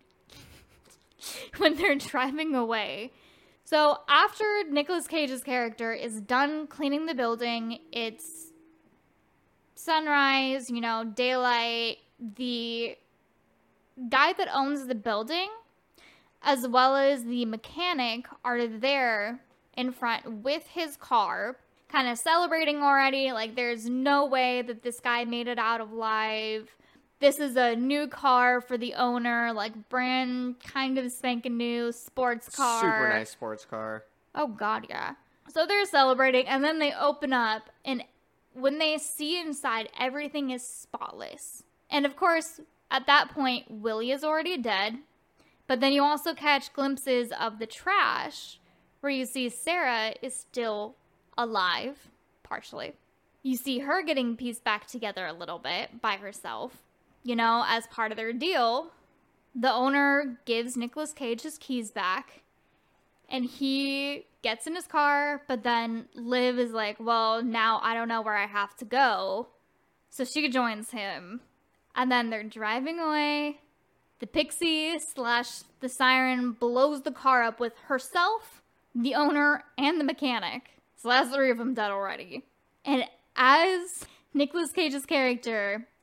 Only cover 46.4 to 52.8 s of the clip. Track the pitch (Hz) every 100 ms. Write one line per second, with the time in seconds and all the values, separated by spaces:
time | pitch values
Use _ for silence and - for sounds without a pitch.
46.4 | 294 277 269 - 277 269 - 247 233 -
47.4 | 226 214 226 - - 392 262 - 190 -
48.4 | - - _ _ _ _ 285 269 254 269
49.4 | 247 247 - 349 285 233 220 - 262 -
50.4 | - - 233 208 214 262 _ _ _ -
51.4 | 233 214 185 156 233 285 - _ _ _
52.4 | - - - -